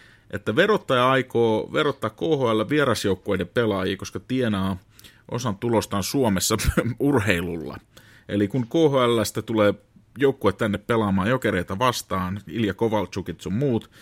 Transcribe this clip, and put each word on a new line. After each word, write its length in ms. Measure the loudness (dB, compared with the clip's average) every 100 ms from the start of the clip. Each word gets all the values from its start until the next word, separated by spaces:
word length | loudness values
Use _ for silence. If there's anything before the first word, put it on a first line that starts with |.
| -20 -20 -12
että 240 | -8 -2 2
verottaja 540 | 2 2 0 2 4
aikoo 580 | 2 0 0 2 0 -2
verottaa 360 | -2 -2 -2 -6
K 100 | -4
H 200 | -2 0 2
L 160 | 0 0
vierasjoukkueiden 800 | 0 0 0 0 -2 -2 -4 -2
pelaajia, 500 | 0 0 0 -2 -6
koska 220 | -8 -12
tienaa 580 | -6 -4 -2 -2 -2 -4 _ -20 -20 -20 -10
osan 240 | -6 -4 -4
tulostaan 460 | 0 0 0 -4
Suomessa 540 | -2 0 2 2 0 0 0 0
<laughs> 180 | -2 -2
urheilulla. 800 | 0 2 0 -4 -4 -8 -10 -14 _ -20 -20 -20 -6
Eli 180 | -2 -2
kun 200 | -2 -2
K 60 |
H 200 | 2 2 2 2 2
L:stä 240 | -2 -4
tulee 320 | -2 4 4 2 _ -20 _ 0
joukkue 360 | 2 4 0
tänne 240 | 0 -2 -2
pelaamaan 520 | 0 2 2 2 2
Jokereita 500 | 0 0 0 -2 0
vastaan, 600 | 0 0 -4 -4 -4 -6 -8
Ilja 260 | -2 -2
Kovalchukit 680 | 0 0 0 -2 -6 -8 -8
sun 120 | -6
muut, 360 | -2 0 -2 -4 -20